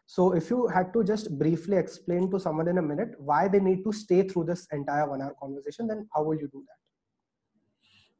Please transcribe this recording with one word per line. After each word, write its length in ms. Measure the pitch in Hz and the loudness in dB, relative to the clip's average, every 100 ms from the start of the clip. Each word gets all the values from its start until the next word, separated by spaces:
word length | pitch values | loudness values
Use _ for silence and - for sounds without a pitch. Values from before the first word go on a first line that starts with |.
| _ | _
So 260 | - 185 | 4 4
if 180 | 165 165 | 4 0
you 160 | 247 220 | 0 2
had 260 | 175 180 | 2 0
to 100 | 233 | 0
just 340 | 196 214 - 143 | 2 0 -4 0
briefly 380 | 156 165 190 190 | 0 0 0 0
explain 540 | 190 - - 175 185 | 0 -6 -4 0 0
to 80 | 190 | 0
someone 260 | 180 156 170 | -2 -2 0
in 120 | 185 | 0
a 40 | |
minute 320 | 151 147 233 - | 0 -2 -4 -6
why 280 | 139 147 190 | 0 2 4
they 140 | 202 | 4
need 240 | 190 185 | 4 2
to 80 | 214 | -2
stay 300 | 202 - 180 | -6 2 2
through 220 | 190 180 | 4 0
this 220 | 160 170 - | -2 -4 -6
entire 360 | 143 143 147 147 | -6 -2 0 0
one-hour 280 | 135 139 139 | -2 -8 -10
conversation, 460 | 139 139 147 180 226 | -12 -10 -10 -6 -6
then 220 | 214 208 | -6 -4
how 100 | 151 | -2
will 120 | 156 156 | 0 -2
you 120 | 143 | -4
do 160 | 139 135 | -12 -18
that? 140 | - _ _ _ _ _ _ _ _ _ _ _ _ _ _ | -20 _ _ _ _ _ _ _ _ _ _ _ _ _ _